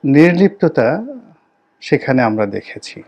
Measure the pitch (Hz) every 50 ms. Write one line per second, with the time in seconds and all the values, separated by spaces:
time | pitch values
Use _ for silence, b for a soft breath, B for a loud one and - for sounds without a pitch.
0 | - 139 135 147 160 175 175 175 202 190 196 - - 160 - 143 113 120 151 196
1 | 233 277 277 247 - - _ _ _ _ _ _ _ _ _ _ - - 151 131
2 | - - 131 127 123 110 107 107 107 101 101 110 - - - - - - - 107
3 | -